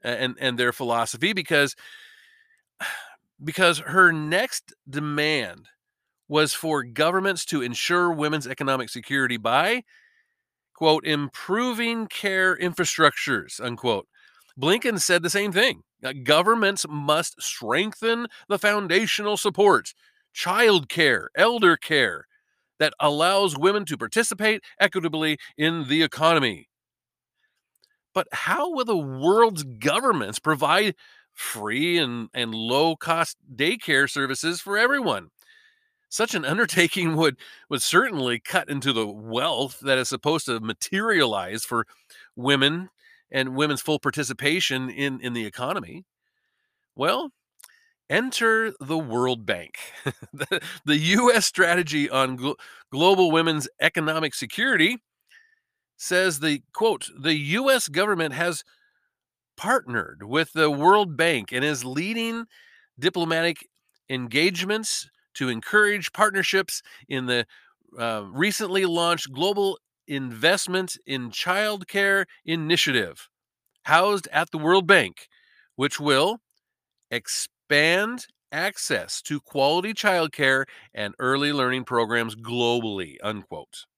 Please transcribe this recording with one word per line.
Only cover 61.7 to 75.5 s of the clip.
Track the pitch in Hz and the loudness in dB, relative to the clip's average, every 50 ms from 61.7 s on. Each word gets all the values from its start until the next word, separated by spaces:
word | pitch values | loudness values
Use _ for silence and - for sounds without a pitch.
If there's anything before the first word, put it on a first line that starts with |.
| 151 127 120 | -2 -4 -6
leading | 131 127 139 170 202 226 233 226 226 226 233 233 _ _ - - _ _ _ _ _ _ - | -6 -6 -4 -4 -4 -4 -4 -4 -6 -6 -8 -10 _ _ -20 -20 _ _ _ _ _ _ -4
diplomatic | 123 175 185 185 170 165 165 160 165 170 165 - - _ _ _ _ _ _ _ _ _ | -4 -2 0 0 -2 0 0 0 0 -2 -2 -4 -12 _ _ _ _ _ _ _ _ _
engagements | 135 127 127 120 123 139 156 185 190 170 180 185 208 220 220 - - - - - _ _ _ _ _ | -6 -6 -6 -2 0 2 2 2 0 -2 -4 -4 -4 -4 -4 -4 -6 -8 -8 -12 _ _ _ _ _
to | - 135 127 | -6 -4 -4
encourage | 120 113 - - - 208 208 208 208 208 165 - _ | -4 -4 -6 0 2 4 4 4 0 -2 -4 -8 _
partnerships | - 208 214 196 196 180 - - 190 190 - - - - - - - - _ | 0 0 0 2 0 -2 2 0 0 0 0 -6 -10 -10 -14 -20 -20 -12 _
in | 143 135 127 | -6 -4 -2
the, | 123 123 120 113 _ - - _ _ _ _ _ _ _ - | 0 0 -2 -2 _ -8 -20 _ _ _ _ _ _ _ -6
uh, | 117 117 113 107 104 98 | -4 -4 -4 -4 -8 -10
recently | 90 131 165 208 202 - 220 185 185 190 190 | -4 -2 -2 0 0 -4 -6 -2 -2 0 0
launched | 180 170 170 170 170 170 160 - 135 | 0 0 0 0 0 0 -2 -4 -10
Global | 135 127 160 196 202 202 202 190 180 - _ _ _ _ _ - | -6 -2 -2 0 0 0 0 -2 -2 -4 _ _ _ _ _ -8
Investment | 147 139 135 127 117 110 123 160 185 196 - - 180 185 190 180 - - _ | -8 -6 -6 -8 -8 0 2 2 2 2 0 -2 -2 -4 -4 -4 -10 -14 _
in | - 139 131 123 117 | -8 -8 -8 -8 -8
Childcare | 107 - - 175 180 196 214 214 214 202 180 - - 202 202 196 196 196 185 _ - _ _ | -8 -8 -4 -2 -2 -2 -2 -4 -4 -6 -10 -6 -2 0 2 2 2 0 0 _ -10 _ _
Initiative, | - 165 170 156 151 170 170 - 156 135 120 101 87 76 - - _ _ _ _ _ _ _ _ _ _ _ _ | -4 -4 -4 0 0 2 2 2 2 2 0 0 -2 -8 -16 -20 _ _ _ _ _ _ _ _ _ _ _ _
housed | - 147 165 180 208 208 196 165 - | 4 4 6 6 4 2 0 -4 -2
at | - 147 165 - | -2 -2 -2 -2
the | - 156 | -4 -2
World | 151 160 180 196 190 | 2 4 4 4 6
Bank, | 160 196 180 131 92 - - - _ _ _ _ _ | 6 6 6 6 2 -4 -12 -20 _ _ _ _ _